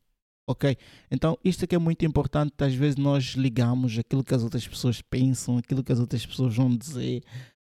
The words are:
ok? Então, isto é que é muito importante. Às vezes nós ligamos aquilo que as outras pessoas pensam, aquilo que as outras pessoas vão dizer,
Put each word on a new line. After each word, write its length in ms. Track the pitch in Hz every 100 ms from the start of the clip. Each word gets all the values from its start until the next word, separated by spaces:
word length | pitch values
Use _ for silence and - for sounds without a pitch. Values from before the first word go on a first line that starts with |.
| _ _ _ _ -
ok? 320 | - 185 127 - - _
Então, 300 | 165 160 165
isto 220 | 190 175
é 40 | 185
que 60 |
é 40 | 175
muito 280 | 165 165 160
importante. 480 | 147 135 147 147 -
Às 140 | 139
vezes 240 | 127 147 135
nós 300 | 139 139 131
ligamos 720 | 131 131 117 120 127 127 113
aquilo 280 | - 135 -
que 100 | 131
as 80 |
outras 240 | 113 123 -
pessoas 340 | - 127 113
pensam, 560 | - 127 131 131 - 123
aquilo 240 | - 135
que 120 | 127
as 60 | 127
outras 240 | 120 123 -
pessoas 280 | - 131
vão 220 | 113 131 120
dizer, 480 | 123 135 127 123 - 123 131 _